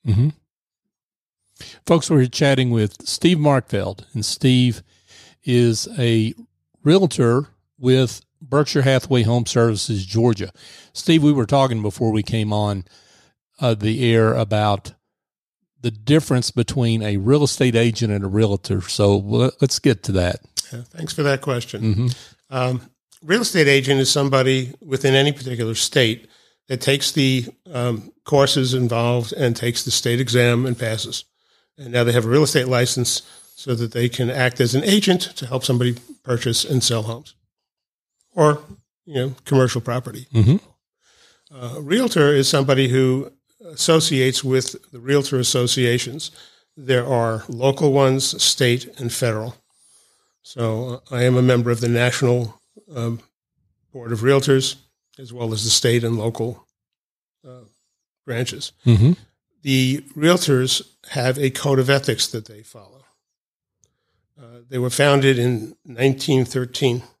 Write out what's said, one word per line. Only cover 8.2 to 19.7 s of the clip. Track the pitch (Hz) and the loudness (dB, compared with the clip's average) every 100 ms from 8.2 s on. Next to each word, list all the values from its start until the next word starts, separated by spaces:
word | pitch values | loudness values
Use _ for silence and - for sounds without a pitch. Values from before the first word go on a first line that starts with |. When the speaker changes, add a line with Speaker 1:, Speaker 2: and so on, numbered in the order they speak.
| _ _ | _ _
Speaker 1:
Berkshire | 135 139 147 147 | -2 -2 0 0
Hathaway | 135 131 - 123 | 2 0 2 0
Home | 113 120 | 2 0
Services, | 120 127 117 104 - 104 | 0 0 2 0 -4 -6
Georgia. | 92 107 120 107 95 _ - - _ | -2 0 2 0 -6 _ -20 -20 _
Steve, | - - 165 | -8 0 4
we | 147 | 4
were | 143 | 2
talking | 110 139 135 113 | 2 2 2 0
before | 104 - 113 | -4 -2 -2
we | 107 | -2
came | 101 113 107 | -2 -4 -2
on, | 104 104 98 90 _ _ _ _ _ _ _ | -2 -2 -4 -10 _ _ _ _ _ _ _
uh, | 127 | -2
the | 107 107 110 120 | 0 -2 0 2
air | 113 110 | 4 4
about | 120 104 107 107 101 - _ _ _ _ _ _ _ _ _ | 0 -2 0 0 -2 -6 _ _ _ _ _ _ _ _ _
the | 120 | -8
difference | 107 110 156 - 127 - | -6 0 0 2 -2 -2
between | - 113 135 117 113 | -4 -4 -2 0 0
a | 107 101 | -2 -2
real | 101 147 | 2 2
estate | 143 - 127 | 2 0 2
agent | 113 117 110 113 | 4 2 0 -2
and | 101 | -2
a | 98 | -2
realtor. | 101 107 101 - 98 | 0 0 0 -2 -6
So | - - 101 101 | -4 2 4 2
le-, | 101 110 127 - | 0 0 0 0
let's | 135 | -2